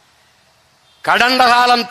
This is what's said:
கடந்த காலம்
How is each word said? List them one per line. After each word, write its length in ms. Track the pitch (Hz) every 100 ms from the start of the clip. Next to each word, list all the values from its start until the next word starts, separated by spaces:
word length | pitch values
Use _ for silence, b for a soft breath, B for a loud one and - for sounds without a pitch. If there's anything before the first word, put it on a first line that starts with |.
| _ _ _ _ _ _ _ _ _ _
கடந்த 400 | 156 196 247 254 247
காலம் 380 | 240 247 240 -